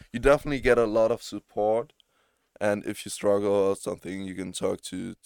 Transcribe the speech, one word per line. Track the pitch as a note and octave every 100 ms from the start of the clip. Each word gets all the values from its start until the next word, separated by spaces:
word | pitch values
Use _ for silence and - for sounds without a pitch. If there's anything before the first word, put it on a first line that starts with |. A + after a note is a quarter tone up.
| -
you | A#2+
definitely | C3 C#3+ D3 C3+
get | B2 A#2+
a | A2
lot | A2+ A2+
of | A#2
support. | - G#2 - A2 G#2+ A2 - _ _ _ _ _ _ -
And | G#2 G#2 -
if | G#2
you | G2+
struggle | - G2+ G2+ G2+
or | G2+ G2 G2
something, | - F#2 - F#2+
you | F#2+
can | F#2 F#2
talk | - G2 F#2+
to, | - F#2 F#2+ F#2